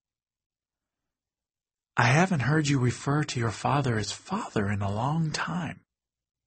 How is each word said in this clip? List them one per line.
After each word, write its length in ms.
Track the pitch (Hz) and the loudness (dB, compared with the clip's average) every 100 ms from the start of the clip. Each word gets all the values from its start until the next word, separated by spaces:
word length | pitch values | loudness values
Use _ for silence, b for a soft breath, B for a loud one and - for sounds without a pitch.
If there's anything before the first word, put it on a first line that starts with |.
| _ _ _ _ _ _ _ _ _ _ _ _ _ _ _ _ _ _ _ - | _ _ _ _ _ _ _ _ _ _ _ _ _ _ _ _ _ _ _ 0
"I 120 | 120 | 4
haven't 340 | 143 190 170 | 4 4 2
heard 260 | 117 156 143 | 2 2 2
you 100 | 143 | 2
refer 460 | 123 - - 147 | 2 0 0 0
to 160 | 147 127 | 0 -2
your 120 | 117 | -2
father 460 | 104 123 139 135 110 | -2 0 2 2 0
as 140 | 101 | -2
father 580 | - - 196 - - 101 | -8 -6 -6 -4 -2 0
in 120 | 101 | 0
a 100 | 101 | -2
long 400 | 104 131 160 160 | -2 0 0 -2
time." 480 | - - 170 151 - _ _ _ _ _ _ | -2 -4 -4 -6 -8 _ _ _ _ _ _